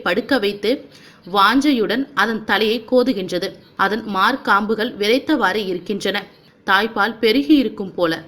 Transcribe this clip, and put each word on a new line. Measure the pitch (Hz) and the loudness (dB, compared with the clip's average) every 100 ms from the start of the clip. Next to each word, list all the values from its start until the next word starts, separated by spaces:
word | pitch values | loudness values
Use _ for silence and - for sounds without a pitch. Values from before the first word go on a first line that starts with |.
படுக்க | 185 170 - 269 | 0 -2 0 0
வைத்து | 202 202 202 277 - - - - - | -2 -4 -2 -4 -6 -20 -20 -20 -4
வாஞ்சையுடன் | 196 196 254 285 254 190 226 269 - | 2 4 4 2 2 0 -2 -4 -2
அதன் | 226 220 214 | -2 -2 -2
தலையை | 196 220 233 226 | 0 2 -2 0
கோதுகின்றது. | 254 247 202 185 175 190 - - - | 2 2 0 -4 -4 -6 -8 -12 -2
அதன் | 190 214 220 | -2 -2 -4
மார்காம்புகள் | 190 202 262 254 202 208 220 240 - | 0 0 0 2 2 2 -2 -2 -2
விரைத்தவாறு | 202 254 269 302 196 202 190 | 0 0 2 0 2 0 -4
இருக்கின்றன. | 180 - 202 196 202 196 - _ _ - | -6 -6 -6 -4 -4 -6 -16 _ _ 0
தாய்ப்பால் | 196 220 226 208 220 | 0 0 -2 -2 0
பெருகி | 226 247 285 302 | 0 2 4 2
இருக்கும் | 226 - 190 | 2 -4 -8
போல | 170 170 165 | -2 -2 -2